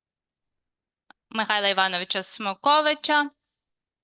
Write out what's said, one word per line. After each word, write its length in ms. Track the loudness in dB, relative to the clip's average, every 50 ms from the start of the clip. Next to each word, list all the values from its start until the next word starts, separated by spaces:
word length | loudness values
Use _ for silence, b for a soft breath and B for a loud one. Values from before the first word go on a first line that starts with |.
| _ _ _ _ _ _ _ _ _ _ _ _ _ _ _ _ _ _ _ _ _ _ _ _ _ _
Михайла 380 | -6 -6 -2 0 0 0 2 0
Івановича 540 | 2 2 2 0 0 -4 -4 -4 -6 -6 -6
Смоковича, 1080 | -8 -10 -8 -6 -8 -6 -2 2 2 4 4 4 2 0 -2 -2 0 0 0 0 -2 _ _ _ _ _ _ _ _ _ _ _ _ _ _